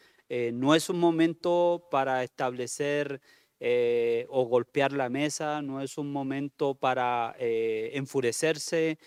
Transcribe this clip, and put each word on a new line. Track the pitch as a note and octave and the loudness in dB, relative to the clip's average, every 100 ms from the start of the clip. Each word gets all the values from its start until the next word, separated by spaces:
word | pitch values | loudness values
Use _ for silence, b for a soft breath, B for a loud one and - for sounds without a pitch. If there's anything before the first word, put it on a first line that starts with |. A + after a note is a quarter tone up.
| b b b | b b b
Eh, | B2 A#2+ | -2 -2
no | A#2+ C3+ D#3+ | 0 4 4
es | - | 2
un | F3+ | 2
momento | E3+ E3 E3 D#3+ F3 F3 F3 F3 - | 2 4 2 2 0 2 2 0 0
para | C#3 C3+ B2+ | 0 0 0
establecer, | B2+ - C3 B2 B2 - C#3+ D3 C#3+ C3+ b b b _ | -4 -4 -4 -4 -8 -4 -2 -2 -2 -8 b b b _
eh, | A#2+ B2 A#2+ A#2+ A#2 A#2 B2 | 0 2 4 4 2 0 0
o | C#3 B2 | -2 2
golpear | B2 A#2 - C#3 | 2 0 0 0
la | C#3 C3 | 0 -2
mesa, | C3 D3 - D#3 D3+ | 0 -2 -2 -4 -4
no | C#3+ C3+ | -4 -6
es | C3+ - | -8 -8
un | C#3+ | -6
momento | C#3+ C3+ C#3 C#3+ - C#3+ C3+ | -4 -4 -4 -6 -2 -2 0
para, | C3+ B2+ B2 A#2+ A#2 - | 0 0 0 0 -2 -4
eh, | A#2+ A2+ A2+ A2 A2+ | -2 0 0 -2 -4
enfurecerse, | C#3 C#3 C3+ A#2+ A2+ D#3+ D#3 - E3+ D#3+ D#3 | -6 -4 0 0 0 0 0 -2 0 0 -2